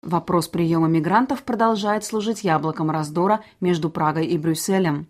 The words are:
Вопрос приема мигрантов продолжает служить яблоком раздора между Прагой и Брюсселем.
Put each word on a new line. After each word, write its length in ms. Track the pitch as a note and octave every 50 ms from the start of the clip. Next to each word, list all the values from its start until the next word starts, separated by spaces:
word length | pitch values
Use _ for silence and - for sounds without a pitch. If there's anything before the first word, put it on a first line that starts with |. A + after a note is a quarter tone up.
| -
Вопрос 440 | E3 E3+ E3+ E3 - F3 F3 D#3+ -
приема 380 | - E3+ E3+ D#3+ E3 E3 E3
мигрантов 580 | D#3+ E3 E3 D3+ E3+ F#3 A3 B3+ C4 C#4+ A#3+ -
продолжает 600 | - A#3 G#3 A3+ A3+ A3+ G#3 G3+ G#3 G#3 G#3+ G#3
служить 400 | - - A3 G3+ A3 A3+ G3 -
яблоком 460 | F#3+ D#3+ D#3 D3 D#3+ D#3 - E3 D#3
раздора 520 | D#3 D#3 D#3 D3 D3+ F3 F3 G3 G#3 G#3+ - - _ _ -
между 260 | F3+ F3+ E3+ D#3 E3
Прагой 380 | - - D#3 D3+ D3+ D#3+ D#3+
и 100 | B2+ E3
Брюсселем. 720 | E3 D3 E3 D#3+ D#3 - - G3 F#3+ F#3+ E3 D3 D3 D#3+